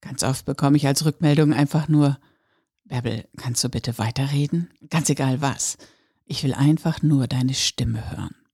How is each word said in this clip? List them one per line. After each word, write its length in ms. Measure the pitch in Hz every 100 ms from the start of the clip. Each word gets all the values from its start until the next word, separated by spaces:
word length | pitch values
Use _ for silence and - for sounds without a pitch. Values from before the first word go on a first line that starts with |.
| -
Ganz 160 | 127
oft 220 | 92 131
bekomme 320 | - 131 143 147
ich 100 | 143
als 180 | 139
Rückmeldung 480 | 156 147 156 147 151
einfach 360 | 151 143 156 147
nur: 300 | 151 143 139 _ _ _ _ _ _
„Bärbel, 420 | _ 127 117 113 - -
kannst 280 | 127 120
du 40 | 120
bitte 300 | 117 - 117
weiterreden? 720 | 110 117 139 143 143 170 170 _ 151
Ganz 220 | 165 165
egal 300 | 147 135 127
was. 380 | 139 120 - - - _ _ _
Ich 200 | _ 139
will 100 | 139
einfach 480 | 120 143 156 165 160
nur 240 | 151 143 127
deine 280 | 127 127
Stimme 540 | 131 - - 120 113 113
hören.“ 260 | - - - _